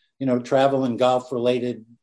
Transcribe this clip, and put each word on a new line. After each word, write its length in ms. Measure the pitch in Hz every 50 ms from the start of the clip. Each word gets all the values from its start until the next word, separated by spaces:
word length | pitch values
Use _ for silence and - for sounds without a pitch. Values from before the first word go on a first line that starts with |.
| _ _ _ -
you 60 | 139
know, 140 | 131 123 120
travel 440 | 120 - 143 135 135 135 139 131 131
and 160 | 123 113 107
golf 320 | 127 127 127 127 123 -
related 540 | 135 120 117 123 123 123 120 123 117 110 - - - _